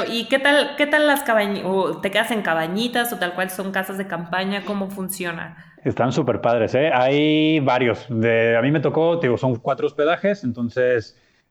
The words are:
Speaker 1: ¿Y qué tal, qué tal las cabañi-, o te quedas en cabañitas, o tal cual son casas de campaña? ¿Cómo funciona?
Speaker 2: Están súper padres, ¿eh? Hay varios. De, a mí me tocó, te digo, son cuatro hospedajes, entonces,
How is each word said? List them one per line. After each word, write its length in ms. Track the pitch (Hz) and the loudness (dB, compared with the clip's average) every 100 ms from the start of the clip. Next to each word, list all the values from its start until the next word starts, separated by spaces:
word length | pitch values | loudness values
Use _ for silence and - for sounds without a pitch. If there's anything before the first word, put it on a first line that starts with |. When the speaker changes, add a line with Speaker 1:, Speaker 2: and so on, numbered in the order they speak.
| 208 | 0
Speaker 1:
¿Y 140 | 233 220 | -2 0
qué 100 | 269 | 2
tal, 360 | 277 285 - - | 4 4 2 0
qué 100 | 294 | 2
tal 180 | 302 302 | 4 4
las 180 | 277 | 2
cabañi-, 380 | 262 220 202 202 | 2 0 2 -2
o 360 | 180 190 170 160 | -2 0 0 -2
te 80 | 196 | -2
quedas 220 | 196 226 | 0 0
en 100 | 226 | 0
cabañitas, 720 | 190 165 160 190 240 240 233 | 0 0 0 -2 -2 -2 -2
o 60 | 202 | -2
tal 160 | 175 175 | -4 -4
cual 140 | 190 | -6
son 220 | - 190 | -4 -6
casas 260 | 190 185 196 | -4 -4 -6
de 100 | 196 | -6
campaña? 560 | 170 170 180 190 202 196 | -8 -6 -4 -2 -4 -4
¿Cómo 240 | 202 190 | -6 -6
funciona? 840 | 196 185 - 175 165 165 - - - | -6 -8 -6 -6 -6 -10 -14 -20 -8
Speaker 2:
Están 280 | 135 - 120 | -6 0 0
súper 300 | 165 127 104 | 0 0 0
padres, 320 | 123 120 107 123 | 2 2 2 2
¿eh? 140 | 156 | 2
Hay 680 | 127 127 147 151 156 156 156 | 2 2 2 2 2 2 2
varios. 460 | 135 127 123 104 - | 2 2 2 0 -4
De, 480 | 117 117 113 113 117 | 0 2 4 4 4
a 40 | |
mí 100 | 127 | 2
me 80 | 156 | 2
tocó, 400 | 143 156 165 170 | 0 0 0 2
te 80 | 131 | 0
digo, 100 | 113 | 0
son 180 | 131 117 | 0 -2
cuatro 280 | - 139 147 | -2 -2 -2
hospedajes, 580 | - 151 170 196 202 | 0 0 0 0 -2
entonces, 800 | 127 113 120 127 123 123 - _ _ _ _ | -4 -4 -4 0 2 0 -2 _ _ _ _